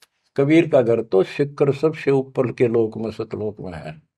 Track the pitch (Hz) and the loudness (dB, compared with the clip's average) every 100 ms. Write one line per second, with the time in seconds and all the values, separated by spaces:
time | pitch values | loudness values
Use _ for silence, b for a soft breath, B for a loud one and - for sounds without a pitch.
0 | _ _ _ - 139 160 160 143 113 113 | _ _ _ 0 4 4 4 4 4 0
1 | 110 190 - - 143 143 143 135 156 156 | 0 0 0 -2 -4 0 0 0 -2 -2
2 | 143 135 131 - 120 - 120 117 110 110 | 0 0 0 -4 -2 0 0 2 0 -4
3 | 113 107 110 101 107 101 92 82 78 80 | -8 -8 -10 -8 -8 -10 -12 -12 -14 -16
4 | _ | _